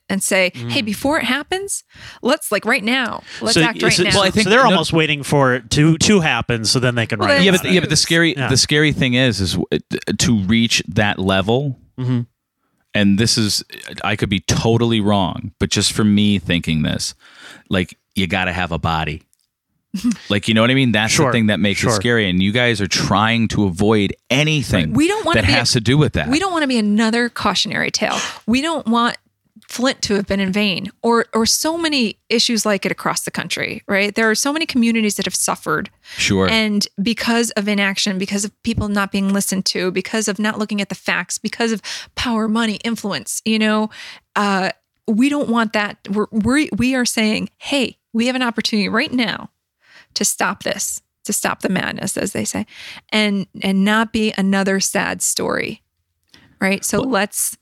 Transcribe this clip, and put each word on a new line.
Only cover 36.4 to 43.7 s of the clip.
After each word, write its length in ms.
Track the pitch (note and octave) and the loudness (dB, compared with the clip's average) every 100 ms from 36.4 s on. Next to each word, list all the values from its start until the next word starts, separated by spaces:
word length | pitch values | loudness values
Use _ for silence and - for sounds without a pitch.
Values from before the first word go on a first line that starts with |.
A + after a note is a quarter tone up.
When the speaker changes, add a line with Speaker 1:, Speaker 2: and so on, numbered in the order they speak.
| F#2+ | 2
Speaker 1:
And 380 | A3+ G#3+ G#3 - - | 2 0 0 -2 -2
because 480 | G3 A3 - A#3 A#3 | -2 -2 0 0 0
of 140 | - G3+ | -2 -2
inaction, 480 | G3+ G3 G3 - F#3+ | 0 0 -2 -2 -2
because 260 | F#3+ G3+ | -4 -4
of 180 | G3+ - | -4 -6
people 240 | - A3 G#3 | -4 -2 -2
not 220 | G3+ G3 | -2 -2
being 200 | G3+ G3 | 0 0
listened 340 | G3 - F#3+ - | 0 0 -2 -2
to, 240 | F#3+ F3+ | -2 -2
because 340 | F#3 - A3 G#3+ | -2 -2 -2 -2
of 100 | G3+ | -2
not 200 | G#3+ G3+ | -4 -4
looking 220 | G#3 G#3 | -4 -4
at 80 | G3 | -4
the 60 | - | -6
facts, 420 | - F3 F3+ - | -4 -4 -4 -8
because 320 | G#3+ - A#3 | -6 -2 -2
of 100 | A3 - - - - | -2 -6 -12 -12 -6
power, 300 | B3+ A3 G#3+ | -2 0 0
money, 280 | A3 A3+ G3+ | 0 0 -2
influence, 580 | A#3 A3+ G3+ D#3 - - | -4 -4 -4 -6 -6 -6
you 140 | - A3 | -2 0
know, 300 | G#3+ | 2